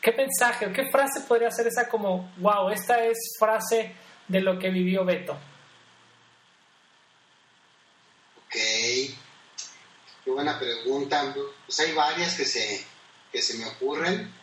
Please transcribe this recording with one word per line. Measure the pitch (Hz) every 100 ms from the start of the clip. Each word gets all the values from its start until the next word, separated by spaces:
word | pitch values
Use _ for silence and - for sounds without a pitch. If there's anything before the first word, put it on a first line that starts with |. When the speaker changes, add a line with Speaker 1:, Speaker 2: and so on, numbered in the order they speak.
Speaker 1:
¿Qué | -
mensaje | 226 269 - 247 226 202
o |
qué | 185 269
frase | 269 277 320 -
podría | 233 233
ser | 226 233
esa | 226 -
como, | 220 202 185 - -
"Wow, | 190 202 190
esta | 214 - 240 226
es | 226 - -
frase | 220 220 - 226 220 - - - -
de | 190
lo | 190 180
que | 185
vivió | 185 180 190
Beto"? | 180 165 - 143 - - - - - _ _ _ _ _ _ _ _ _ _ _ _ _ _ _ _ _ _ _ _ _ _ _ _ - _
Speaker 2:
Ok, |
qué | - - 113 117 127 135 - - - - - - - - - - - -
buena | 131 147 143
pregunta. | 123 117 117 139 139 147 139 135 - - -
Pues | -
hay | 160
varias | 156 151 160 175 -
que | 131
se, | 120 107 98 - - - - -
que | 120
se | - 113
me | 113
ocurren. | - 131 151 170 190 - -